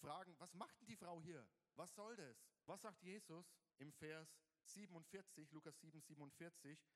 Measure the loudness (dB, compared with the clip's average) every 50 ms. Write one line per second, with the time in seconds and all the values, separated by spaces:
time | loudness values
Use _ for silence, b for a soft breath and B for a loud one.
0 | 2 4 4 4 4 2 -2 -4 -4 -2 2 2 2 2 0 -8 -4 -4 -2 0
1 | 2 2 2 2 2 2 0 0 -2 -4 _ _ _ _ 0 0 0 0 2 0
2 | 0 0 2 0 0 -2 -2 -6 -10 -14 _ _ 0 2 2 4 4 0 0 0
3 | 0 2 2 2 2 0 0 0 0 -4 -10 -16 _ _ _ -4 -4 -4 -2 2
4 | 2 4 4 4 2 -2 -6 -12 -14 _ _ _ -6 -4 -2 -2 -2 0 -2 -2
5 | -2 0 -2 -2 -2 -2 -4 -4 -4 -2 -2 -2 -2 -2 -4 -4 -6 -4 -4 -4
6 | -4 -4 -2 -2 -2 -2 0 -2 -2 -2 -2 -4 -4 -4 -6 -6 -8 b b